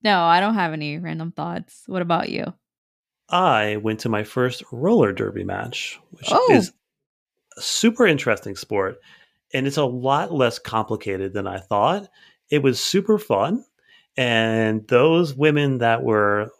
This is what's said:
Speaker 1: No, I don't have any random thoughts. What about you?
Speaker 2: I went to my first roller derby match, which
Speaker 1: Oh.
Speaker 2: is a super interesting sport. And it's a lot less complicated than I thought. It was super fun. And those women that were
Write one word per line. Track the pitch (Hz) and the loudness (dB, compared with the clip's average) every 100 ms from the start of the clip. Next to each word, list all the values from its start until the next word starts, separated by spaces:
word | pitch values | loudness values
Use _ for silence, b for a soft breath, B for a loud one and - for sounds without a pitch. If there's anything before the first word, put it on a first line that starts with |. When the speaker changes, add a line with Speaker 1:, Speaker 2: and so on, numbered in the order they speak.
Speaker 1:
No, | 233 190 | 2 2
I | 170 170 | 4 4
don't | 202 | 4
have | 220 170 | 0 -2
any | 156 147 151 | -4 -6 -8
random | 170 160 160 | -8 -6 -8
thoughts. | - 165 175 175 - - | -8 -8 -8 -12 -20 -10
What | 190 | -6
about | 170 170 - | -2 -2 -2
you? | - - - _ _ _ _ _ _ _ | -6 -8 -10 _ _ _ _ _ _ _
Speaker 2:
I | 175 185 117 107 107 | 2 4 2 2 -2
went | 110 110 | -2 -4
to | 120 | -2
my | 107 | -2
first | 107 - 127 127 - | -2 -2 -2 -2 -14
roller | 120 160 226 110 | -4 2 4 4
derby | 95 101 98 | 2 -4 -4
match, | 95 95 113 - - - _ | -6 -6 -8 -8 -10 -14 _
which | - - | -12 -2
Speaker 1:
Oh. | - 494 | 2 4
Speaker 2:
is | 415 185 _ _ _ _ _ _ _ _ - | 4 2 _ _ _ _ _ _ _ _ -12
a | |
super | - - 226 226 226 | -8 0 0 4 2
interesting | 147 - 104 - 95 | 2 0 -2 -4 -14
sport. | - 101 95 - b b b b _ | -6 -2 -2 -6 b b b b _
And | 135 135 | -4 -2
it's | 143 | 0
a | |
lot | 139 123 127 143 196 | -2 -2 -2 -2 -2
less | 160 123 - | 0 0 -2
complicated | - 113 107 107 - 95 98 | -6 -4 -2 -6 -6 -6 -6
than | 101 98 | -6 -8
I | 95 | -10
thought. | - 104 117 196 202 b b b _ | -4 0 2 0 -6 b b b _
It | 147 | 0
was | 139 120 | 2 0
super | - 190 190 214 | -2 -2 2 -2
fun. | - 101 120 226 - _ b b b - | 2 0 0 -2 -6 _ b b b -2
And | 123 117 113 113 110 110 110 | 0 2 2 2 0 -2 2
those | 123 151 165 170 | 4 6 4 0
women | 131 151 147 143 131 | 2 2 2 0 2
that | 117 113 | 2 2
were | 127 107 104 104 107 _ | 2 2 2 0 -2 _